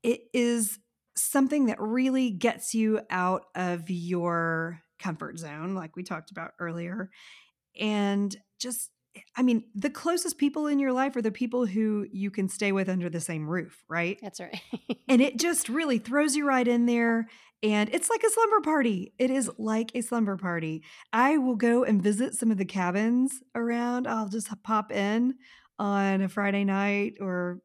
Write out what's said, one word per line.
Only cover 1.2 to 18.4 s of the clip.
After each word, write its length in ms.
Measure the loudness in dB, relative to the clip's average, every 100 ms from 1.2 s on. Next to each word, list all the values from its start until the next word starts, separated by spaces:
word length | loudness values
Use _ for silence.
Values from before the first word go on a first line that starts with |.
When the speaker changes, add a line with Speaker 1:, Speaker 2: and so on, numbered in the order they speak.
| 0 2 2 2 2
Speaker 1:
that 120 | 0
really 520 | -2 0 2 2 0
gets 420 | 0 -2 -2 -4
you 260 | 0 2 0 -2
out 340 | -2 0 -2 -4
of 340 | -4 -4 -4 -4
your 920 | -6 -2 -2 0 0 0 -2 -4 -8 _ _
comfort 400 | -8 -8 -10 -12
zone, 380 | -12 -10 -6 -6
like 200 | -8 -12
we 60 |
talked 300 | -10 -10 -10
about 220 | -14 -14 -10
earlier. 540 | -8 -6 -8 -8 -10 -14 -20 -20 _ _ _ -6
And 560 | -2 0 0 0 -2 -6 _ _
just, 320 | -8 -8 -10 _ _ -20 -14 0
I 80 |
mean, 200 | 2 2 -2 -4
the 160 | -4
closest 480 | -2 -2 -2 -2 0
people 260 | 0 0 0
in 140 | 2
your 120 | 2
life 240 | 0 0 0
are 60 |
the 100 | -2
people 360 | -2 -2 0 0
who 400 | 0 0 0 -4
you 200 | -4 -4
can 180 | -2 -4
stay 220 | -2 0
with 180 | 0 0
under 220 | 0 -2
the 80 | -4
same 280 | -6 -6 -4
roof, 360 | -4 -6 -14 _
right? 300 | -2 -2 -4
Speaker 2:
That's 160 | -10 -14
right. 200 | -12 -14 -10
<laughs> 40 | -12 -8 -8 4
Speaker 1:
And 140 | 6
it 160 | 6 2
just 320 | 0 0 -2
really 300 | -2 0 0
throws 360 | 2 2 2 2
you 120 | 2
right 200 | 4 4
in 200 | 4 4
there. 400 | 4 4 2 0 -10 -20 _
And 280 | 0 2 2
it's 160 | 0 0
like 140 | 2
a 60 | 2
slumber 300 | 4